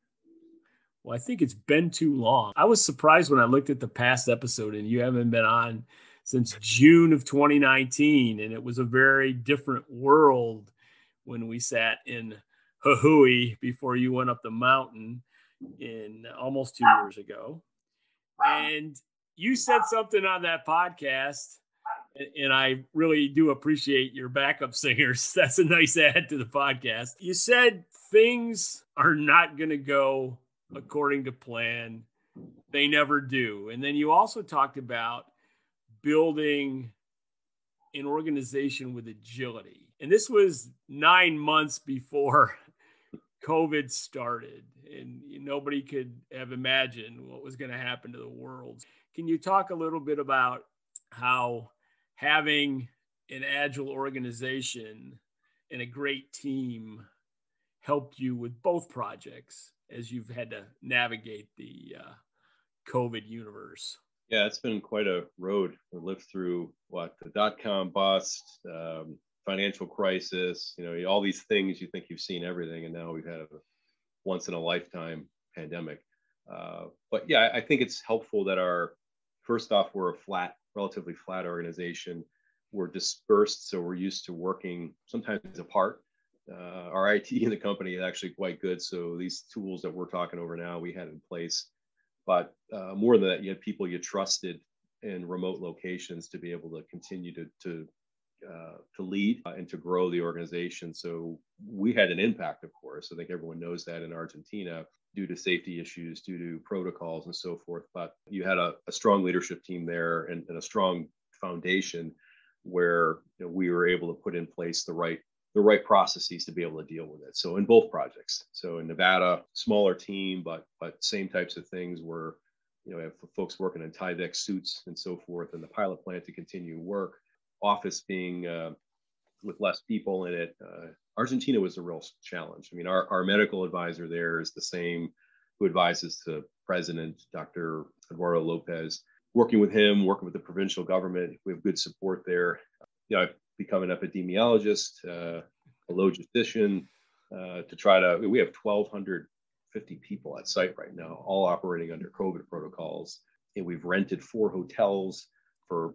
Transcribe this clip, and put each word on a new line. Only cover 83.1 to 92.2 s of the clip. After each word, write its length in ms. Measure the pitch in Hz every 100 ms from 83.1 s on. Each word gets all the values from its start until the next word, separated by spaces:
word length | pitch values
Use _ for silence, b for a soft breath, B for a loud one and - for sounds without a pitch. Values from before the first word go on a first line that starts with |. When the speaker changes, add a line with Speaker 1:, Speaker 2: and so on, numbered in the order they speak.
| - - 104 104 - -
Speaker 2:
so 140 | 90
we're 140 | 87 90
used 300 | 95 - -
to 80 |
working 600 | 85 92 95 92 87 82 - _
sometimes 500 | 117 110 104 95 -
apart. 460 | 82 101 98 - _ _ _ _ -
Uh, 420 | 90 90 92 87
our 160 | 92 98
I 100 | 104
T 260 | - 123
in 60 | 113
the 80 | 101
company 380 | 104 101 92 90
is 80 |
actually 320 | 92 90 90 90
quite 260 | 92 85
good, 180 | 95 87
so 380 | - 90 85 85
these 280 | 90 - -
tools 300 | 110 95 87
that 100 | 87
we're 140 | 87 87
talking 320 | 90 85 87
over 180 | 85 85
now, 220 | 87 85
we 160 | 87
had 140 | 90 80
in 120 | 78 -
place. 380 | 87 85 - - _ _ _ _ _